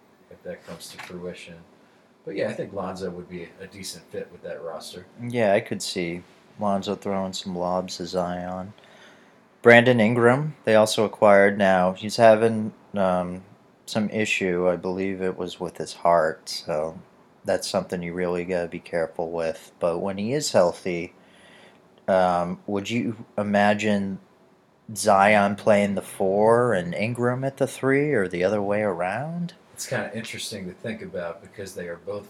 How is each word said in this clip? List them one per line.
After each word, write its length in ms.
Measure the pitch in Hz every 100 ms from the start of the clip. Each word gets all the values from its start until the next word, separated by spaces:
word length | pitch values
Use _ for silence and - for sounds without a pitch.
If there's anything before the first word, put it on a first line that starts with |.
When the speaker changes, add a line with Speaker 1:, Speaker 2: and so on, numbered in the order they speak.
| _ _ _
Speaker 1:
if 120 | 92
that 220 | 90 87 -
comes 220 | 85 -
to 80 | 87
fruition. 560 | - 90 90 87 - 82 85 _ _ _ _ _ -
But 100 | -
yeah, 120 | 113
I 40 |
think 200 | 107 98
Lonzo 360 | 101 92 92 92
would 180 | 87 82
be 200 | 90 82 -
a 80 | 95
decent 380 | 101 92 87 -
fit 200 | 101 -
with 100 | -
that 200 | 87 76
roster. 420 | 82 80 - 90 - -
Speaker 2:
Yeah, 320 | 120 120 107
I 60 | 101
could 220 | 113 101
see 400 | - - 85 87 - _ _ -
Lonzo 360 | 104 98 95 95
throwing 380 | 101 98 95
some 220 | 92 98 90
lobs 420 | 87 92 92 -
to 80 | 87
Zion. 680 | 92 87 90 90 92 95 - - - - - _ _ _ _
Brandon 380 | 120 117 120 120
Ingram, 560 | 107 120 117 131 151 -
they 120 | - 107
also 280 | 110 - 101
acquired. 520 | - 107 101 101 101
Now, 360 | 98 92 90
he's 220 | 92 107 113
having, 560 | 113 110 113 110 110 - _ 101
um, 480 | 95 90 90 90 - - _ _ -
some 240 | 113 104
issue. 600 | 110 104 - 95 87 90
I 60 | 87
believe 440 | 90 92 95 92
it 160 | 92 92
was 220 | 90 -
with 180 | 85 -
his 160 | 78
heart, 540 | - 85 85 80 - -
so 480 | - - 78 80 82 - _ _ _
that's 240 | - 92 -
something 340 | 101 90 90
you 120 | 85
really 320 | 85 90 90 87
gotta 220 | 90 85
be 100 | 87
careful 500 | - 85 80 - 82
with. 400 | 85 82 - - _
But 180 | 87 87
when 180 | 98 98
he 140 | 107
is 180 | 143 143
healthy, 600 | 110 87 - 95 87 87 - _ _ - - - _ _ _ -
um, 520 | 95 90 87 87 92 -
would 220 | 101 101
you 360 | 117 120 110 - -
imagine 800 | 104 101 104 104 107 101 98 95 - _ _ _ _ _ - 104
Zion 600 | 107 98 101 107 101 101
playing 400 | - 101 101 95
the 60 |
four 720 | - - 95 101 107 117 123
and 200 | 98 87
Ingram 500 | 85 110 120 120 123
at 140 | 135 -
the 100 | 135
three, 460 | - 131 135 151
or 140 | 127 92
the 160 | 90
other 180 | 90 104
way 200 | 101 104
around? 720 | 104 85 90 107 151 170 175 - _
Speaker 1:
It's 140 | - -
kinda 280 | 123 101 110
interesting 500 | 110 113 - 104 90
to 60 |
think 280 | 90 113 107
about, 400 | 95 92 85 82
because 320 | - - 95
they 140 | 92 87
are 80 | 85
both 300 | 98 104